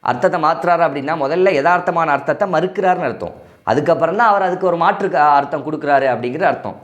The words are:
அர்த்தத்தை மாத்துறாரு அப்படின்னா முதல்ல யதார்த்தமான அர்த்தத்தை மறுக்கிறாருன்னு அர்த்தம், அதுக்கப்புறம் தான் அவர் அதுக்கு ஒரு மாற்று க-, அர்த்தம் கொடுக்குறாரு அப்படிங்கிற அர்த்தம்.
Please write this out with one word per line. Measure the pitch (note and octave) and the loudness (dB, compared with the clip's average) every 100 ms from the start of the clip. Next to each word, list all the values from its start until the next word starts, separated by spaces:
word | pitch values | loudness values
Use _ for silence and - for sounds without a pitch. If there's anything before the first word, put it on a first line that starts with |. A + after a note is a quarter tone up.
அர்த்தத்தை | - B2 F#3 E3+ D#3 | -2 0 0 0 0
மாத்துறாரு | D#3+ E3+ E3+ E3 | 0 2 2 2
அப்படின்னா | C#3+ C#3 E3 | 0 -4 -4
முதல்ல | C3+ E3 F#3+ D#3+ | -2 2 2 2
யதார்த்தமான | D3 F3 F3+ E3+ D#3+ C#3 | 2 2 0 -2 0 0
அர்த்தத்தை | C#3+ C#3+ G3+ D#3+ | -2 -2 0 0
மறுக்கிறாருன்னு | F3+ F#3 F#3+ F3+ D3 | -2 -2 0 0 -2
அர்த்தம், | A2+ - - - _ - | -6 -10 -12 -20 _ -2
அதுக்கப்புறம் | A#2 D3 E3 D#3+ G3 | -2 2 0 0 2
தான் | A#3 | 2
அவர் | G3+ F#3+ | 2 0
அதுக்கு | F3 F#3 | -2 -2
ஒரு | E3+ E3+ | 0 0
மாற்று | G3+ G3+ | 0 -2
க-, | E3 D3 C#3+ | 2 4 4
அர்த்தம் | C#3 D3+ C#3 | 2 -6 -6
கொடுக்குறாரு | D3+ C#3+ C#3 C3+ | -6 2 2 2
அப்படிங்கிற | A#2+ B2 C3+ F3 | -2 -4 -2 -2
அர்த்தம். | B2+ G#2+ - | -2 -6 -12